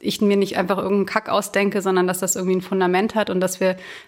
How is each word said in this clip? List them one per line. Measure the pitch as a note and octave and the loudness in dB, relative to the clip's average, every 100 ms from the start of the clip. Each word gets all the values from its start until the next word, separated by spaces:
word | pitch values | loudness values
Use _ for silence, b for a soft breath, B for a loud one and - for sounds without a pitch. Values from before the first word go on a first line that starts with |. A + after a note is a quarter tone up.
ich | - G3 | -6 0
mir | G3+ G3+ | 2 4
nicht | G3 - | 2 -2
einfach | F#3+ G3 | -2 -2
irgendeinen | F#3+ G3+ | 0 0
Kack | F#3+ G#3+ - | 0 -2 0
ausdenke, | G3 G3+ G3 G3+ G3 | -2 0 0 0 0
sondern | F#3+ F#3 F3+ | 2 2 2
dass | F#3 | 0
das | F#3 - | -2 -2
irgendwie | F#3 F#3 | 0 -2
ein | |
Fundament | F3+ F#3+ F3+ F3+ A3 | 0 0 2 2 0
hat | A3 G#3 | 0 0
und | F#3 | 0
dass | F3+ - | -2 0
wir | F#3 F#3 B B | -2 -2 B B